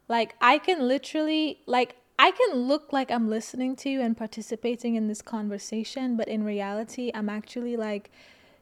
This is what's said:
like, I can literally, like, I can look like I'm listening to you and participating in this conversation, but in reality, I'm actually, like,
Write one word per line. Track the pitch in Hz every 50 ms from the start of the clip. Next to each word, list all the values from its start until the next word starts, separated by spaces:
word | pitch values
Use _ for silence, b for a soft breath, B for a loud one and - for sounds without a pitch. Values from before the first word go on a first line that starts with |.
| _
like, | - 233 233 220 220 - -
I | - 240 285 294
can | - - 370 320 247
literally, | 247 269 285 - - - 311 311 311 311 311 311 285 - - _
like, | - 247 254 247 247 - _ _ _ _ -
I | 277 370
can | 370 - 508 415 302 247
look | 247 254 285 302 - - 285
like | 269 262 -
I'm | 240 240 226
listening | 214 214 226 226 - - 254 254 254 269
to | - - 277
you | 269 269
and | 240 226 226
participating | - 226 214 - 226 214 - 233 220 - 240 247 226 - 233 226
in | 220 220
this | 214 208 - -
conversation, | - - 214 208 208 202 196 - - 214 220 214 - - 269 262 254 240
but | 226 -
in | - 220 214 208
reality, | 214 208 202 196 196 202 214 233 226 - 262 247 240 -
I'm | 214 214 208
actually, | 208 214 214 - - 247 240 240 240
like, | 226 220 214 208 202 - - B B B B B B B B B B